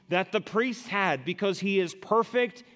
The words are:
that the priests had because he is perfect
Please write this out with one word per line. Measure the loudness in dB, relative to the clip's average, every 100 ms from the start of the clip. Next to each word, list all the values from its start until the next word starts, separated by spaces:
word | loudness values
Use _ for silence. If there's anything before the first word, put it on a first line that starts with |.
| -2
that | 0 0
the | -2
priests | -2 0 0 -2 -4
had | 0 2 0 -2
because | -2 -2 0
he | 0 2
is | 0
perfect | -4 0 2 2 0 -2 -4 -20